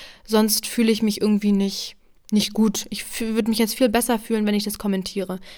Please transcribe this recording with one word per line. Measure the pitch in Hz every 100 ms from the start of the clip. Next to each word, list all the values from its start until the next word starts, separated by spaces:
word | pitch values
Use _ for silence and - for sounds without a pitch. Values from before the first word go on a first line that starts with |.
| - - -
sonst | 214 220 214 -
fühle | - 226
ich | 214
mich | 220 202
irgendwie | 208 208 208
nicht, | 196 196 196 - - _ _ -
nicht | 214 208
gut. | 214 220 - -
Ich | 202
fü-, | - - 226 220
würd | 220
mich | 220
jetzt | 220 -
viel | 254
besser | 226 240 226
fühlen, | 220 220 208
wenn | 208
ich |
das | 208 202
kommentiere. | 208 190 185 202 185 185 -